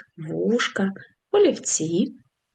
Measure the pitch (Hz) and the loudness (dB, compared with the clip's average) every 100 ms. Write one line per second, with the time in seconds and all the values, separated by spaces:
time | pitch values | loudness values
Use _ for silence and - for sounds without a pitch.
0 | - - 156 165 190 233 - - 196 196 | -16 -12 -8 -2 0 0 0 -2 -2 -4
1 | - _ _ 415 370 - - - 160 170 | -14 _ _ 4 4 2 -4 -4 0 0
2 | 269 - _ _ _ | 0 -4 _ _ _